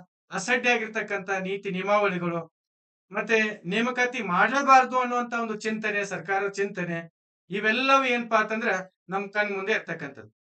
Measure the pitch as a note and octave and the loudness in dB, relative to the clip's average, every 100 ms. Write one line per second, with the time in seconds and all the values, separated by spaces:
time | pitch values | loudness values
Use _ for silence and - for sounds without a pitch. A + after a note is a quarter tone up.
0 | - _ _ F#3 B3 B3 B3 A#3 A3 A3 | -8 _ _ -8 0 0 2 2 0 -6
1 | G#3 G3+ F#3 F#3+ F#3 G3+ G3 F3+ G3+ G#3 | -4 -6 -2 -4 -2 -4 -4 -4 2 2
2 | G3+ F3+ F3 E3+ E3 _ _ _ _ _ | 2 0 -2 -4 -8 _ _ _ _ _
3 | _ G3+ G#3 A3 G#3+ F#3 E3 G#3+ B3 B3 | _ -6 0 2 2 -4 -2 0 0 0
4 | B3 B3+ F#3 F3+ A3 C#4 C4+ C4 B3 B3+ | 0 0 0 2 4 4 6 6 6 0
5 | B3 B3 A#3 A#3+ A3+ G#3+ A3 A3 G#3+ G3+ | 0 -2 -2 -4 -4 -4 -4 -4 -2 -2
6 | G3 F3 G3 G3 G3 G3 G3+ F3+ E3+ E3+ | -4 -6 -2 -2 -2 -2 -4 -4 -4 -6
7 | E3 _ _ _ - G#3 A3 B3 C4+ C4+ | -8 _ _ _ -8 0 2 2 4 4
8 | C4 A#3+ A3 A3 G#3+ A3+ A3+ F#3 - _ | 4 0 2 0 2 -2 -2 -2 -4 _
9 | - G3 G3 G#3+ G#3 G3 F#3+ G#3 - D#3 | -6 -6 -4 -2 -2 -2 -2 -2 -4 -10
10 | C#3+ A2+ G#2 _ | -10 -14 -20 _